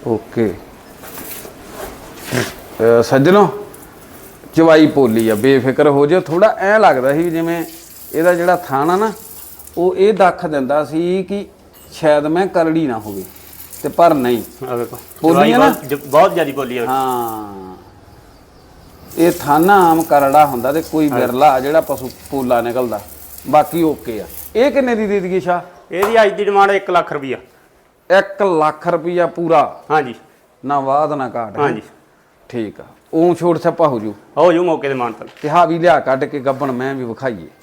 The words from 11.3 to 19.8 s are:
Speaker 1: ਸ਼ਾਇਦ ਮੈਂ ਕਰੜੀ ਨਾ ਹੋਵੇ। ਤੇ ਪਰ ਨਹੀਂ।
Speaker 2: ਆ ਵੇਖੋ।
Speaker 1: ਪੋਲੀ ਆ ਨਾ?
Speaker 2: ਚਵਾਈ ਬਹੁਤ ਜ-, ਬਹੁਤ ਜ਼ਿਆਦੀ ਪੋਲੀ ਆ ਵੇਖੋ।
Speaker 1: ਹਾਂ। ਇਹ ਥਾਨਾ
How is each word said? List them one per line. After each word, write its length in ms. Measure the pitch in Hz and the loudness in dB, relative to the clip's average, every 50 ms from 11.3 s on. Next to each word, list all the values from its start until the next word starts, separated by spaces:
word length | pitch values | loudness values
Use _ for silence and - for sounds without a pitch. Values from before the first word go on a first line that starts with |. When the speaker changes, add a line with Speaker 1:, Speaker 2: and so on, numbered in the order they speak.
| 196 202 196 - - _ _ - _ - - - | -8 -8 -8 -12 -18 _ _ -20 _ -20 -20 -20
Speaker 1:
ਸ਼ਾਇਦ 340 | - - - 156 147 147 147 | -16 -2 0 2 2 2 2
ਮੈਂ 220 | 151 156 170 196 185 | 0 -2 0 -2 0
ਕਰੜੀ 400 | 185 185 165 160 160 165 160 139 | 0 0 0 2 0 0 0 -2
ਨਾ 100 | 117 110 | -4 -6
ਹੋਵੇ। 240 | 107 107 101 98 92 - - - - - - - - - - - - | -6 -8 -10 -10 -12 -12 -16 -20 -20 -20 -20 -20 -20 -20 -20 -10 -10
ਤੇ 60 | 147 | -10
ਪਰ 240 | 143 - 170 170 165 | 0 4 4 4 4
ਨਹੀਂ। 520 | 147 123 123 123 113 98 - - - 135 | 2 0 0 0 -2 -4 -8 -14 -14 -12
Speaker 2:
ਆ 100 | 127 127 | -8 -6
ਵੇਖੋ। 240 | 120 120 113 127 123 - - - - | -6 -6 -8 -10 -16 -18 -20 -16 -2
Speaker 1:
ਪੋਲੀ 300 | - 160 165 139 147 156 | 2 2 4 4 4 4
ਆ 60 | - 247 | 4 4
ਨਾ? 120 | 262 - | 4 4
Speaker 2:
ਚਵਾਈ 180 | 226 - - 135 | 2 -2 -6 -8
ਬਹੁਤ 20 | |
ਜ-, 200 | 143 139 143 143 | -8 -8 -8 0
ਬਹੁਤ 240 | 131 147 175 196 - | 4 4 4 4 4
ਜ਼ਿਆਦੀ 180 | 175 160 139 | 0 -2 -2
ਪੋਲੀ 260 | 135 135 139 123 120 123 | -4 -6 -6 -6 -6 -6
ਆ 40 | |
ਵੇਖੋ। 120 | 117 113 131 | -4 -2 -2
Speaker 1:
ਹਾਂ। 840 | 135 131 131 127 123 120 117 110 110 107 104 101 98 95 92 92 92 - - - - - - - - - - - - - _ _ - - - - - - - - - - - - - | -2 -2 -2 -2 -4 -4 -6 -8 -10 -12 -14 -14 -16 -16 -16 -18 -20 -20 -20 -20 -20 -20 -20 -20 -20 -20 -20 -20 -20 -20 _ _ -20 -20 -20 -20 -20 -20 -20 -20 -20 -20 -16 -2 0
ਇਹ 140 | 165 175 | 0 0
ਥਾਨਾ 600 | 170 - - 147 143 156 165 190 202 196 | 0 -2 -2 0 2 2 4 4 4 6